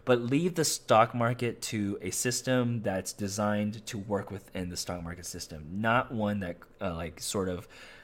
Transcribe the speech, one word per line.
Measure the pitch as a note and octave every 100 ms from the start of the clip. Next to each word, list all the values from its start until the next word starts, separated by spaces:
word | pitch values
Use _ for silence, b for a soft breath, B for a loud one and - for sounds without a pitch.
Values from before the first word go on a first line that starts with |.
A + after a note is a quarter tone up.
But | - B2
leave | A#2+ C#3+ F3+ E3+
the | D3
stock | - - A2 A#2+ B2
market | A#2 A#2+ A#2+ -
to | - A2 G2+ G2+
a | F#2
system | - B2+ A#2+ C3 B2+ A#2+ A#2
that's | G#2 F#2+ -
designed | - G2+ G2+ G#2 G#2 G#2 G#2 -
to | G#2+
work | G2 G2+ G2
within | F#2+ - F#2 F2
the | E2+
stock | - F2+
market | E2+ F2 E2
system, | F2 - D2+ D2+
not | F#2+ A2+ B2 -
one | A2 G#2 G#2
that, | F#2 F2 - -
uh, | F#2+
like, | E2 E2+ -
sort | - G#2 F#2
of | F2+ - B B B